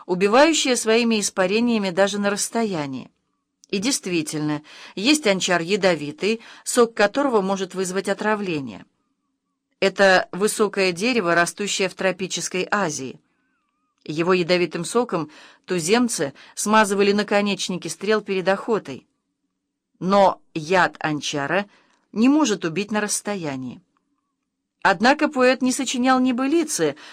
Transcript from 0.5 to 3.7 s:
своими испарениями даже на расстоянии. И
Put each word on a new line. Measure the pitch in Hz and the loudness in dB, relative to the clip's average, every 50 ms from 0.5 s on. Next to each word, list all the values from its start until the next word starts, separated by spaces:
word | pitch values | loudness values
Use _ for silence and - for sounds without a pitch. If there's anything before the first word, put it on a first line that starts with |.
| 320 - - 285 247 | 4 2 0 0 0
своими | 226 - 214 220 233 240 226 226 214 | 0 0 2 2 2 2 2 0 0
испарениями | 196 - - - 185 185 202 226 233 240 233 220 196 190 | -2 -2 -2 0 0 2 2 0 2 2 0 0 0 -2
даже | 180 185 196 202 196 208 | 0 2 2 2 0 -2
на | 202 202 | -2 -2
расстоянии. | 202 196 - - - 233 233 214 190 160 147 139 131 127 - - _ _ _ _ _ _ _ _ _ _ _ | -2 -2 -4 -4 -2 -2 -2 -2 -2 -4 -6 -6 -8 -10 -12 -14 _ _ _ _ _ _ _ _ _ _ _
И | _ | _